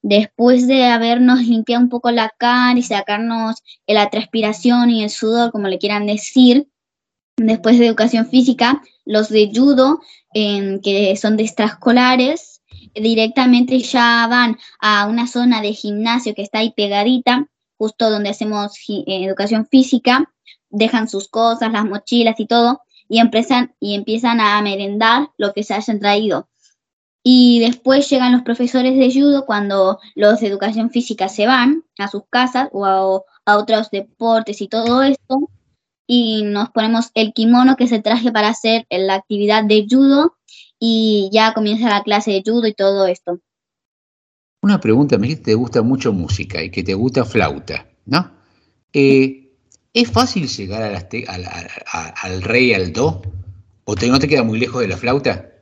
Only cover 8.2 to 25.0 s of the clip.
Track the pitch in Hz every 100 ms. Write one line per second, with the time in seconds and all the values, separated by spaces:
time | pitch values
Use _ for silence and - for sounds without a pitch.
8.2 | 226 262 254 247 240 285 _ _ - 214
9.2 | 214 220 208 220 277 254 262 320 _ _
10.2 | _ 214 208 202 196 196 196 196 202 196
11.2 | 214 214 220 - 214 - - 247 247 254
12.2 | 247 330 - _ _ - - - 220 220
13.2 | 220 233 254 247 247 262 - 247 240 233
14.2 | 226 247 240 226 - _ 214 208 208 233
15.2 | 240 247 247 226 208 214 208 208 226 240
16.2 | 247 208 202 214 226 - 202 202 214 254
17.2 | 247 254 294 _ _ _ 220 - 226 214
18.2 | 202 202 214 208 208 - - 202 - 190
19.2 | 190 190 202 220 220 262 254 240 240 254
20.2 | 330 _ _ _ _ 208 220 233 220 196
21.2 | 196 220 226 233 226 226 214 202 - 240
22.2 | 226 226 214 233 233 277 _ _ _ 220
23.2 | 233 214 247 247 247 _ 202 202 202 226
24.2 | 240 233 214 208 208 196 202 208